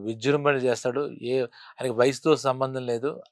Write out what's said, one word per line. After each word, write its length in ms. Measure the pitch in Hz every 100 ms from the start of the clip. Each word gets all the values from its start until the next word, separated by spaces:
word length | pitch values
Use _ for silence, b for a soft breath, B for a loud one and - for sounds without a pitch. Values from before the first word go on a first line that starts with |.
విజృంభణ 540 | 104 113 127 147 143 135
చేస్తాడు. 480 | 123 117 127 127 147 -
ఏ, 140 | 117 131 120 B B
ఆయనకి 260 | - 131 117
వయసుతో 360 | 127 131 160 143
సంబంధం 480 | 135 131 131 131 123
లేదు, 260 | 117 139 - -